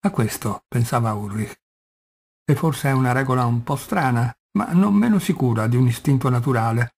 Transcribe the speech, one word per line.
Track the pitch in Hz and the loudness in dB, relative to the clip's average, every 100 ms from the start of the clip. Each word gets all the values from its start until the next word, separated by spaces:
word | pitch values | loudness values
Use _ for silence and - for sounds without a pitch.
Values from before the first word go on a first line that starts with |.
| 202 | -2
A | |
questo | - 113 - 110 98 _ | 0 -2 -2 -8 -8 _
pensava | 123 117 123 113 | -2 0 0 -2
Ulrich. | 104 104 104 101 - _ _ _ _ _ _ _ _ - | -4 -6 -6 -8 -10 _ _ _ _ _ _ _ _ -2
E | 143 | 0
forse | 165 143 143 | 0 -2 0
è | |
una | 135 127 | 0 2
regola | 123 131 127 120 | 0 0 0 2
un | 120 | 0
po' | 117 139 | -2 -6
strana, | - 202 135 120 120 - _ | -2 -2 0 0 -2 -4 _
ma | 196 - | -4 0
non | 170 202 | 2 4
meno | 202 233 208 | 2 4 2
sicura | - 180 127 113 110 | 0 0 0 0 0
di | 123 | 2
un | 127 | 2
istinto | 117 - 135 131 | 2 0 2 2
naturale | 123 120 120 113 113 117 | 0 0 0 0 0 -4